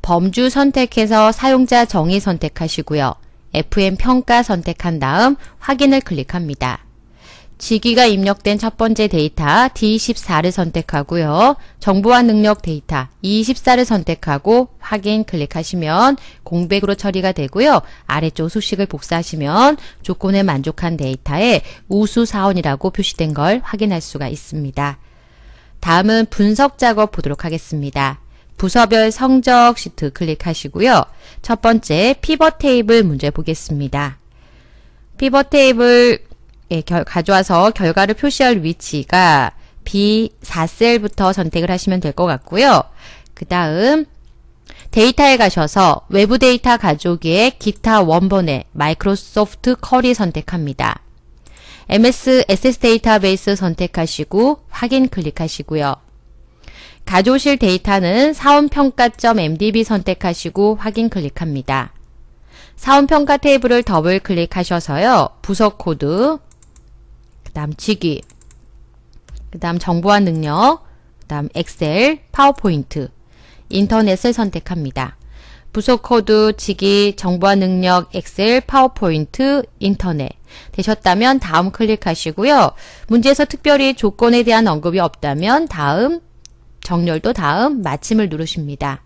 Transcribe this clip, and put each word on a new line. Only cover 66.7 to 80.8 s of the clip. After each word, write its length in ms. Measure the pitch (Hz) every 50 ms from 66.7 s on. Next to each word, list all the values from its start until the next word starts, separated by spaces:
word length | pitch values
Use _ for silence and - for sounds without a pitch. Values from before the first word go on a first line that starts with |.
| _ - - - - - - - - - - - - - -
그 80 | -
다음 220 | - 151 147 147 151
직위, 460 | - - - 214 - - 170 147 - - _ - - - - - - - - - - - _ _ - _ _ - - _ _ - - - -
그 80 | - 170
다음 180 | - 170 170
정보와 440 | 175 - - 175 170 170 202 202 202
능력, 640 | 202 180 165 160 156 151 147 170 220 262 320 330 - - - - _ _ _ _
그 80 | -
다음 220 | - 147 147 143 - _
엑셀, 640 | 165 170 - - - 165 151 151 190 240 285 320 294 - _
파워포인트, 800 | - - 277 277 277 - - 202 165 147 135 - - 151 135 131 - - - _ _ _ - - - - - -
인터넷을 640 | - 190 202 196 220 220 220 208 190 190 - 240
선택합니다. 840 | 233 - 226 196 - 165 - - 185 170 151 135 - 135 131 135 - _ - - - - - - - - _ - -
부서 240 | 214 208 - 247
코드, 580 | 233 - - 247 233 208 214 214 214 214 214 214
직위, 600 | - - - 190 - 190 196 202 202 202 208 196
정보와 380 | - - 185 180 175 180 196 202
능력, 540 | 196 190 185 185 185 185 180 180 180 170 - -
엑셀, 460 | 190 175 - - - 196 220 240 262
파워포인트, 1040 | 254 - 262 269 262 262 - - 214 180 160 151 156 - - - 262 269 277 285 - - _ -
인터넷 500 | - 196 202 - - 180 165 147 135 131 - - - - - - - -
되셨다면 680 | - -